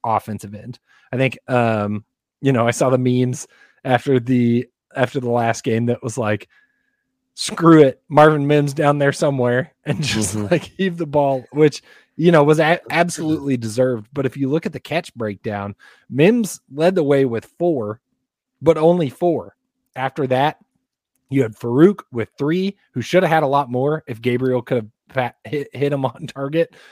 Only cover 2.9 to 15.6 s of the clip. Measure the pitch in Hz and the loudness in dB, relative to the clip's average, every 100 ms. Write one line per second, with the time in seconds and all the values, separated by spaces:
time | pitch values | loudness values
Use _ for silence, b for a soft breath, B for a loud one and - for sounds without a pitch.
2.9 | 127 127 123 127 123 - b b b 135 | 2 2 0 0 -4 -12 b b b -2
3.9 | 123 143 127 117 127 120 120 123 _ _ | -2 2 0 2 2 2 0 -4 _ _
4.9 | - 123 139 123 120 117 110 131 113 120 | -4 -4 -4 -2 -2 -2 -4 -2 -2 -2
5.9 | 117 123 127 107 104 - _ _ _ _ | -4 -6 -6 -4 -4 -8 _ _ _ _
6.9 | _ _ _ _ - - 214 165 160 135 | _ _ _ _ -12 -10 2 6 8 6
7.9 | - - 147 156 151 143 147 147 139 147 | 2 2 6 6 4 2 2 0 0 0
8.9 | 143 143 - 151 135 123 123 131 _ - | 2 0 0 -2 0 0 0 -4 _ -6
9.9 | 185 139 107 104 107 104 170 - - 190 | -4 -4 -4 -4 -4 -2 -2 -2 -4 -4
10.9 | 170 156 147 139 131 117 143 151 - b | -4 -4 0 0 -2 -4 2 2 0 b
11.9 | b b - 165 165 143 156 156 175 - | b b 0 4 6 4 4 2 0 -2
12.9 | 165 175 - 156 156 139 123 113 110 127 | -2 -2 -2 -4 -4 -4 -4 -4 -2 -2
13.9 | 117 104 143 131 139 135 156 175 143 - | -2 -8 -6 -6 -4 -4 -4 -6 -12 -6
14.9 | 156 - 117 110 95 110 101 | -6 -6 -8 -8 -8 -8 -8